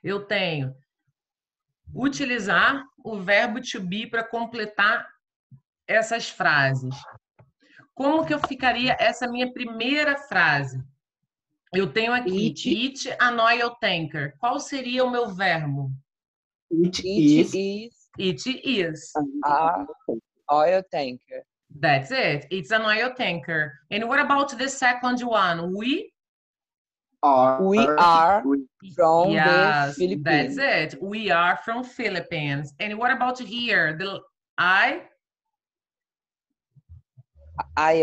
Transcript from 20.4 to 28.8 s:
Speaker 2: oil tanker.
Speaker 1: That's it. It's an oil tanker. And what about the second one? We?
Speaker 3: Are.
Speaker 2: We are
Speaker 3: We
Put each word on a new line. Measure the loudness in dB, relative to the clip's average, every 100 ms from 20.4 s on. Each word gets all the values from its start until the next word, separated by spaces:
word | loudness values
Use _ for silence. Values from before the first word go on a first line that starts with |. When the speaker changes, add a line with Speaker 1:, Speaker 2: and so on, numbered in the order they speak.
| 0
Speaker 2:
oil | 2 4 2 0
tanker. | -4 -6 -8 _ -18 -18 _ _ -2
Speaker 1:
That's | 2 2 0
it. | -2 0 -2 -4
It's | -8 -2
an | -2
oil | 0 0 -2
tanker. | -4 -4 -4 -4 -4 -4 -10 -8
And | -6 -2
what | 0
about | 2 2 0 -4
the | -6
second | 0 0 0 -2 -2
one? | 0 2 2 0 -4 -4
We? | -2 -4 -6 _ _ _ _ _ _ _ _ _ _ _
Speaker 3:
Are. | 4 6 6 4
Speaker 2:
We | 2 4
are | 4 6 6 8 6 4 2
Speaker 3:
We | -2 -4 _